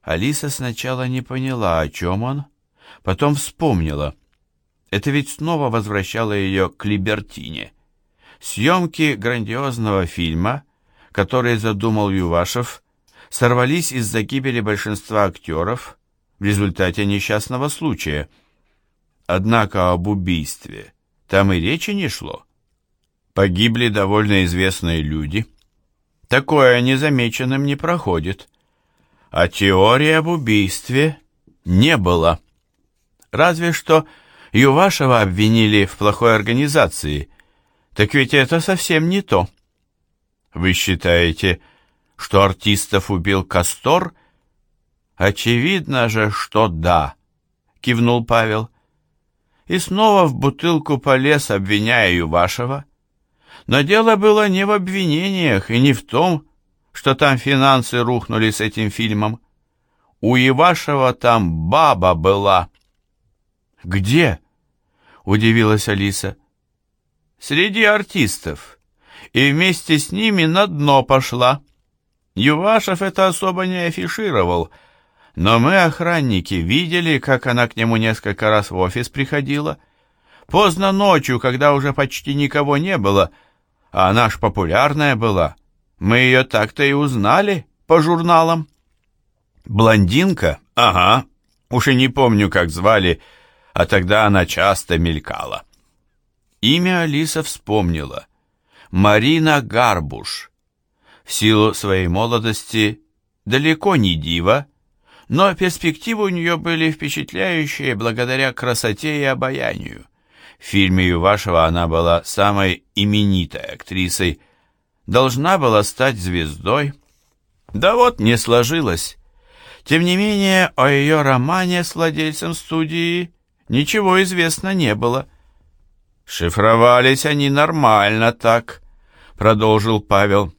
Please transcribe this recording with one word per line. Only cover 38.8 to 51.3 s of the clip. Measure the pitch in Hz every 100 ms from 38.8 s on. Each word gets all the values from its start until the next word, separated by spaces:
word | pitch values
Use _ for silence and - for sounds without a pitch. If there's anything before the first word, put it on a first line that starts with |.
| - 160 165
не | 196
то. | - 95 87 _ _ _ _ _ _ _ _ _ _
Вы | 73 92
считаете, | 87 - 90 90 87 85 82 95 87 _ _ _ _ _ -
что | - 98
артистов | 98 92 107 98 - 98 -
убил | 95 85 98
Кастор? | 90 92 87 - - 175 175 _ _ _ _ _ _ _ _ _ _ _
Очевидно | 95 101 117 120 151 196 143 135 117
же, | 110 107
что | 104 - 107 110
да, | 80 85 85 73 - _ _ _ _ _ _
кивнул | - 117 120 120
Павел. | 117 117 113 107 113 _ _ _ _ _ _ _ _ _ -
И | 175
снова | - 190 220 202
в | 165
бутылку | 120 139 131 170 160 - 135
полез, | - 131 139